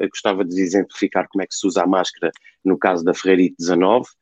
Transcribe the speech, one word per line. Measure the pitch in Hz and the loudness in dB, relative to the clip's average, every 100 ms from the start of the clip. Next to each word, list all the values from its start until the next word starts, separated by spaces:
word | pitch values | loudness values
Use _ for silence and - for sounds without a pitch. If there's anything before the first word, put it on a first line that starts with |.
Eu | 95 | -6
gostava | - 107 95 | -4 -4 -2
de | 87 92 | -2 -2
exemplificar | 92 98 90 - 98 95 92 | 0 0 -2 -4 -2 -2 -4
como | 98 | -6
é | 92 | -6
que | - | -4
se | 95 | -2
usa | 90 | 0
a | 87 | 2
máscara | 92 87 - 85 - - _ | 2 0 -4 -6 -6 -20 _
no | 95 90 | -2 2
caso | 98 90 85 | 0 0 0
da | |
Ferreirite | - 92 92 90 - | 0 2 2 2 -2
dezanove. | 85 87 92 123 - _ | -2 2 4 2 -2 _